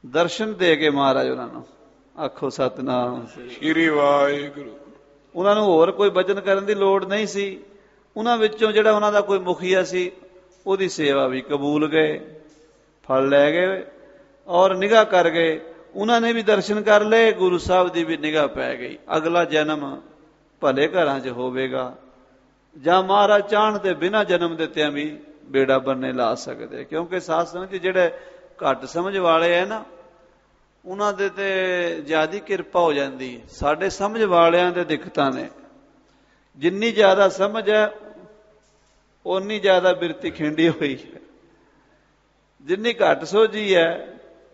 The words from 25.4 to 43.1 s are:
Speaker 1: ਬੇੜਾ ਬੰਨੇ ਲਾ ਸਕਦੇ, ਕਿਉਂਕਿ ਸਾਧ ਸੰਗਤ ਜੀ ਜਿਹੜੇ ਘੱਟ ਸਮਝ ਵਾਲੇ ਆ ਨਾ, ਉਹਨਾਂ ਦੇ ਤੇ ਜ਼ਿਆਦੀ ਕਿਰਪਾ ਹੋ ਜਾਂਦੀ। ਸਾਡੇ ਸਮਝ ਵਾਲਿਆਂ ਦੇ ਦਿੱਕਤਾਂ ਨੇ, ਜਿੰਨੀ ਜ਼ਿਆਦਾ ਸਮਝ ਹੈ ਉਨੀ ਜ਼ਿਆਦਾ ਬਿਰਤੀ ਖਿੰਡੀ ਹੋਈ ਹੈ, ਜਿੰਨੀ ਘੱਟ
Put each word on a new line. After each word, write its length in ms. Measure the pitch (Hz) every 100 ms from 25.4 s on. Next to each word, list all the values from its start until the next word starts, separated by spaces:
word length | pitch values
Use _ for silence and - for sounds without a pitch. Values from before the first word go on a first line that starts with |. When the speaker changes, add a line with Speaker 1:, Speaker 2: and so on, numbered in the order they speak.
Speaker 1:
ਬੇੜਾ 340 | - 135 131 135
ਬੰਨੇ 340 | 131 131 131
ਲਾ 220 | 127 117
ਸਕਦੇ, 500 | 120 - 127 117 -
ਕਿਉਂਕਿ 360 | 131 156 170 185
ਸਾਧ 260 | 175 160 170
ਸੰਗਤ 240 | 175 185
ਜੀ 80 | 190
ਜਿਹੜੇ 320 | 180 185 170 - - - - -
ਘੱਟ 220 | 151 127
ਸਮਝ 340 | 131 165 185 196
ਵਾਲੇ 400 | 175 165 170 175
ਆ 60 |
ਨਾ, 200 | 196 220 220 - - _ _ _ _ _ _ _ 180
ਉਹਨਾਂ 260 | 190 208
ਦੇ 160 | 196 196
ਤੇ 220 | 190 196 190 185 180 170 165 143
ਜ਼ਿਆਦੀ 340 | 156 156 202
ਕਿਰਪਾ 400 | 202 190 170 180
ਹੋ 120 | 170
ਜਾਂਦੀ। 480 | 147 135 131 131 120 -
ਸਾਡੇ 400 | - 143 151 190
ਸਮਝ 320 | - 202 226
ਵਾਲਿਆਂ 500 | 214 175 170 170 180
ਦੇ 120 | 175
ਦਿੱਕਤਾਂ 480 | 165 151 180 - 139
ਨੇ, 160 | 127 127 - - _ _ _ _ _ _ _ _ -
ਜਿੰਨੀ 360 | 160 190 233
ਜ਼ਿਆਦਾ 360 | 208 196 190 190
ਸਮਝ 420 | 190 202 220 202
ਹੈ 200 | 214 214 - - - - - _ _ _ _ _ _ _ _ -
ਉਨੀ 320 | 190 196 214
ਜ਼ਿਆਦਾ 340 | 190 185 180
ਬਿਰਤੀ 380 | 180 170 147 160
ਖਿੰਡੀ 380 | 156 151 156 165
ਹੋਈ 300 | - 147 131 -
ਹੈ, 60 | - - _ _ _ _ _ _ _ _ _ _ _ _ _
ਜਿੰਨੀ 320 | 139 196 226
ਘੱਟ 300 | 226 180